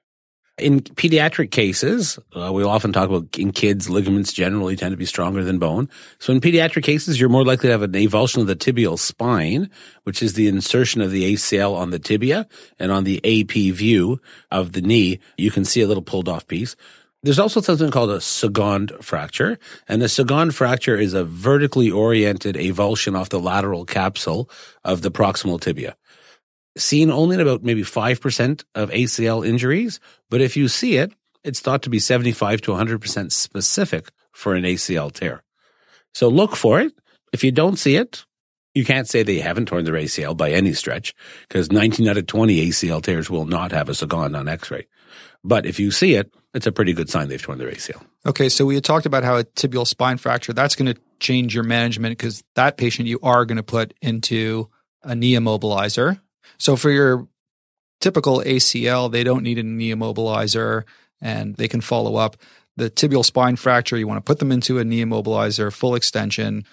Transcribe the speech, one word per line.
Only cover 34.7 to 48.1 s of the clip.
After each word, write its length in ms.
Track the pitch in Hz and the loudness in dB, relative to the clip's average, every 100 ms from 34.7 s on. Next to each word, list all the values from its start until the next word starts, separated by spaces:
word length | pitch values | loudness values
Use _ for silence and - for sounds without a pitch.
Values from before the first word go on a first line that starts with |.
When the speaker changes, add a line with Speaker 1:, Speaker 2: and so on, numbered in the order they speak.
| 90 | -2
Speaker 1:
C 200 | - 85 | -2 -2
L 140 | 73 | -4
tear. 320 | - 80 64 _ _ _ _ _ _ _ | -6 -8 -8 _ _ _ _ _ _ _
So 140 | - 123 | 0 4
look 280 | 143 214 - | 4 2 2
for 240 | 113 143 | 4 4
it. 140 | 302 - _ _ _ | 2 -4 _ _ _
If 100 | 120 | -2
you 80 | 131 | 0
don't 240 | 131 170 185 | 2 2 2
see 200 | 143 151 | 2 2
it, 280 | 247 - - _ _ _ _ | 0 -8 -20 _ _ _ _
you 140 | 139 117 | -4 0
can't 200 | 131 117 | 0 0
say 160 | 120 | 0
they 180 | 104 90 | 0 0
haven't 260 | 80 87 85 | -2 -4 -2
torn 180 | 87 | -2
their 120 | 80 78 | -2 -4
A 100 | 78 | -4
C 160 | - | -6
L 120 | 73 | -6
by 180 | 82 78 | -2 0
any 200 | 85 95 | 2 2
stretch, 420 | 73 - 64 - - - - - | 0 -4 -6 -8 -14 -20 -20 -6
'cause 200 | 95 80 | -4 2
nineteen 380 | 104 110 113 110 | 2 2 2 2
out 80 | 101 | 0
of 100 | 82 | -2
twenty 340 | 107 113 85 | 0 4 4
A 100 | 85 | 2
C 180 | 85 87 | -2 -2
L 140 | 78 | -4
tears 260 | 76 85 78 | -2 -4 -4
will 160 | 87 | -4
not 280 | 78 85 90 | -4 -4 -2
have 180 | 82 71 | -4 -2
a 20 | |
Segond 460 | 71 76 82 73 71 | -4 -2 -2 -2 -4
on 100 | 71 | -6
X-ray. 380 | 82 - - - _ _ - - _ | -8 -8 -12 -12 _ _ -20 -20 _
But 240 | 92 113 90 | 0 0 0
if 140 | 87 | -2
you 100 | 101 | 0
see 240 | - 190 | 4 4
it, 160 | 113 104 _ _ | 4 0 _ _
it's 140 | 127 113 | -4 -2
a 60 | |
pretty 200 | 98 95 | 0 0
good 160 | 85 78 | 0 -2
sign 200 | 85 71 | -4 -4
they've 120 | 65 | -8
torn 180 | - 65 | -10 -10
their 100 | 62 | -12
A 100 | - | -12
C 160 | - | -12
L. 80 | - - | -14 -18